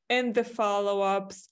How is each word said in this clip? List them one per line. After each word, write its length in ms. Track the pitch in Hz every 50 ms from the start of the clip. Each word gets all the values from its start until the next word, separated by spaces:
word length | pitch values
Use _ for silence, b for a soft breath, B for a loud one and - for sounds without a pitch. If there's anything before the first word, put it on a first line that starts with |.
| _ -
In 220 | 240 247 254 240
the 120 | 208 240 233
follow-ups, 1040 | 240 - - 220 202 202 202 202 202 202 202 196 196 196 196 190 190 - - - -